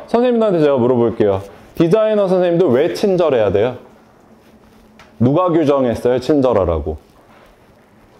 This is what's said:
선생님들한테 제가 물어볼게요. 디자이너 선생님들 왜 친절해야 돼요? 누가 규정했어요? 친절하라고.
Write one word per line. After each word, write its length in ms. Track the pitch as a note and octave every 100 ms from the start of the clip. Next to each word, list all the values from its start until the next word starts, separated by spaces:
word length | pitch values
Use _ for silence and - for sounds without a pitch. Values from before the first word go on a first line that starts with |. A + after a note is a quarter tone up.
| -
선생님들한테 500 | A#3 B3 A#3 A3 F3
제가 160 | D3 C3+
물어볼게요. 640 | A#2+ A#2+ A#2 - G#2 G2 - - - -
디자이너 500 | E3 G#3+ A3 G#3+ F#3+
선생님들 400 | F#3 F3+ E3+ F#3
왜 240 | A#2+ E3+
친절해야 580 | - G#3 F3+ D#3+ B2+ G2+
돼요? 240 | G2 A#2+ A#2+ - - - _ _ - _ - - - - - - -
누가 280 | A#2+ D#3 F3+
규정했어요? 680 | E3 C#3+ C#3 B2+ A2+ A#2+ B2+
친절하라고. 800 | B2+ D3+ B2+ G#2 E2+ D#2+ D2+ D#2 - _ _ - - _ _ _ _ _ _